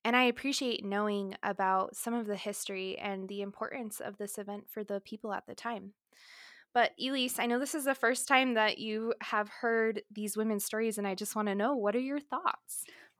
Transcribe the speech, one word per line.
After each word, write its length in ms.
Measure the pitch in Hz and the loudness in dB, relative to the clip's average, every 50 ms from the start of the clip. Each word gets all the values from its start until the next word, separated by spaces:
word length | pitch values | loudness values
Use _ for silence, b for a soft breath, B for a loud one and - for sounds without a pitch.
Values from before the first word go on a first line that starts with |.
| - | 0
And 120 | 220 240 | 2 4
I 80 | 247 254 | 6 6
appreciate 600 | 247 240 - - 269 285 - 277 247 233 - 202 | 6 4 2 0 -2 -2 0 0 0 -2 -2 -2
knowing 520 | 196 196 202 208 214 208 202 196 190 190 - | -2 0 0 0 0 0 -2 -2 -4 -6 -4
about 540 | - 202 196 - 196 190 190 190 190 - - | -4 -4 -2 0 2 2 2 2 2 0 -4
some 200 | - - 240 233 | -6 -4 -2 -2
of 120 | 240 226 | -2 -2
the 100 | 208 208 | -2 -4
history 640 | 185 - 214 202 - - - 196 190 190 190 185 - | -4 -4 -6 -6 -6 -6 -6 -6 -6 -6 -6 -6 -6
and 300 | - 202 196 190 190 190 | -6 -6 -4 -4 -6 -6
the 140 | 202 202 196 | -6 -6 -6
importance 580 | 196 202 - 220 - - 269 240 214 - - | -6 -6 -8 -8 -8 -6 -8 -8 -8 -8 -8
of 160 | - - 202 | -8 -8 -8
this 220 | - 208 202 - - | -8 -8 -8 -8 -8
event 300 | 202 202 202 208 - - | -8 -8 -8 -10 -12 -10
for 140 | - 220 208 | -10 -10 -6
the 180 | - 202 196 | -4 -4 -6
people 320 | 196 - 220 208 - 220 202 | -6 -8 -10 -10 -6 -6 -6
at 140 | - - | -6 -6
the 80 | - - | -10 -12
time. 400 | - - 233 240 196 190 196 202 _ _ B B B B B B B B B B B B B - | -8 -6 -6 -6 -6 -8 -12 -16 _ _ B B B B B B B B B B B B B 4
But 160 | 247 233 - - - | 4 4 4 2 0
Elise, 380 | - 262 269 269 247 247 - - | -2 0 2 2 0 0 0 0
I 80 | 233 | 2
know 140 | 240 240 247 | 2 2 2
this 160 | 277 285 - | 2 0 -2
is 80 | 311 269 | 0 0
the 100 | 277 269 | 0 2
first 320 | - - 226 254 247 - | 4 4 4 4 2 4
time 280 | - 277 262 262 254 240 | 6 6 6 6 6 4
that 240 | 220 214 214 - - | 4 4 4 2 0
you 360 | 214 220 214 220 220 226 233 - - | -2 -4 -2 -2 0 -2 -2 -2 -2
have 260 | - - 214 208 208 | -2 0 0 0 -2
heard 540 | - - - 233 226 226 226 220 220 208 - - | -4 -2 0 2 4 4 4 2 2 -2 -6 -10
these 260 | 214 208 208 208 - | -8 -6 -4 -2 0
women's 280 | 208 220 220 214 202 - | 0 2 2 2 0 0
stories, 340 | - - 214 226 226 208 214 | -2 0 0 0 0 0 0
and 80 | 202 | -2
I 80 | 196 190 | -2 -2
just 220 | 190 208 208 - | -2 -4 -4 -2
wanna 180 | 214 214 208 196 | 0 0 0 2
know, 220 | 202 208 247 285 | 2 2 2 2
what 180 | 254 202 208 208 | 2 2 2 2
are 60 | 247 | 2
your 200 | 254 269 277 294 | 0 0 -2 -4
thoughts? 640 | 294 - - 240 370 - - - _ - - - B B B B B B B _ | -4 -4 -4 -2 0 -2 -2 -2 _ -12 -10 -10 B B B B B B B _